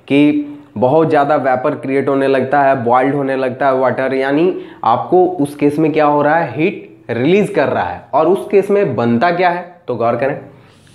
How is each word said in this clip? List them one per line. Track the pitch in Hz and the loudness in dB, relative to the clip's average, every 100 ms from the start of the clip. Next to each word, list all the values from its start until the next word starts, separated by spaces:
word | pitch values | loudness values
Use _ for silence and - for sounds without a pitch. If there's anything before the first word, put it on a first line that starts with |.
| - | 0
कि | 139 147 147 - - - 104 | 2 4 2 -4 -12 -12 -2
बहुत | 127 156 160 | 2 2 4
ज़्यादा | 147 143 | 2 2
vapor | 151 131 127 151 | 0 0 0 -2
create | 127 135 139 139 | -4 -4 -2 0
होने | 139 135 | 0 2
लगता | 135 131 143 | 0 2 2
है, | 135 131 | 2 2
boiled | 117 123 139 | 2 2 2
होने | 143 135 | 0 -2
लगता | 131 131 123 139 | -2 -4 -2 0
है | |
water, | 131 127 120 131 | 2 0 0 -2
यानी | 131 135 143 180 - - - | -2 0 0 0 -2 -10 -4
आपको | 113 123 - 180 | 0 0 2 2
उस | 180 - 143 | 2 0 -4
case | - 143 147 | 0 0 0
में | 156 | 0
क्या | 151 | 2
हो | 147 147 | 2 2
रहा | 143 | 2
है, | 165 156 117 | 0 -2 -4
heat | 180 - - - - | -4 -4 -14 -14 -8
release | 113 139 196 - | -2 2 2 0
कर | 151 131 | 0 0
रहा | 110 | -2
है। | 87 90 - | -4 -8 -4
और | - 165 | 0 2
उस | - - | 0 0
case | 202 185 | 0 2
में | 202 180 | 0 0
बनता | 117 117 117 175 | 0 0 0 0
क्या | 175 180 | 0 0
है, | 175 180 - - | -2 -8 -12 -8
तो | |
गौर | 117 113 | -4 -2
करें, | 117 139 156 - - - _ _ | -2 -4 -6 -12 -20 -20 _ _